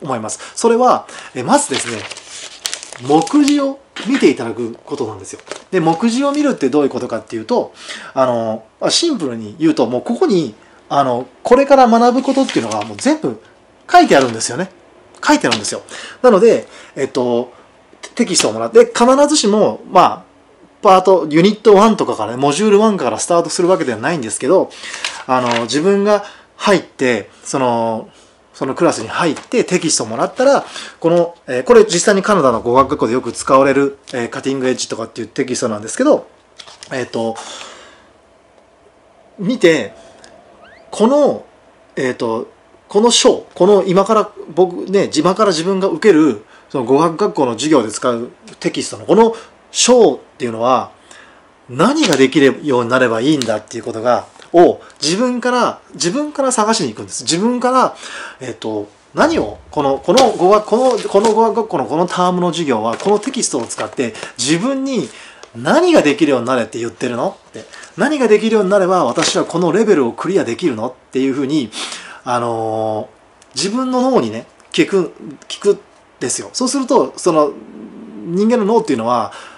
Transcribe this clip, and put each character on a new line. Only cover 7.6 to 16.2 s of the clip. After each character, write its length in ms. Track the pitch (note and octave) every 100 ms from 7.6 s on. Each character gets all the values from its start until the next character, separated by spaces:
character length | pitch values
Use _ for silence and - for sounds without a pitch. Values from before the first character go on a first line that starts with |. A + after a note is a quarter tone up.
| - - - - -
あ 100 | C3+ B2+
の、 380 | A#2+ A2+ A2 - - -
シ 220 | - E4+
ン 60 | A#3+
プ 80 | C#3
ル 100 | A#2
に 200 | G#2 G#2
言 120 | D#3+
う 40 |
と、 120 | D3+ A#2
も 120 | B2
う 40 |
こ 140 | - A#3
こ 100 | F4
に、 280 | F#3 C3+ - _ _ -
あ 140 | C#3+
の、 220 | C3 A#2+ C3 _
こ 140 | - B3+
れ 100 | C#4
か 100 | C4+
ら 120 | B3
学 280 | A3+ A#3+ B3
ぶ 60 |
こ 100 | C4
と 100 | C4+
っ 40 | C4
て 120 | D3
い 40 |
う 40 | A#2
の 40 |
が 120 | G#2+
も 100 | A2
う 20 | G#2
全 220 | B3+ D#4
部 220 | D3 G#2+ - _ _ _ -
書 100 | F4+
い 60 | C4+
て 100 | D3+
あ 40 |
る 100 | B2+
ん 20 |
で 80 | A2+
す 100 | -
よ 60 | B2
ね。 140 | F#3+ - _ _ _ - -
書 80 |
い 40 | D4
て 80 | C#3
あ 40 |
る 60 | A2+
ん 40 |
で 40 |
す 80 | G2+
よ。 100 | G#2+ - - - -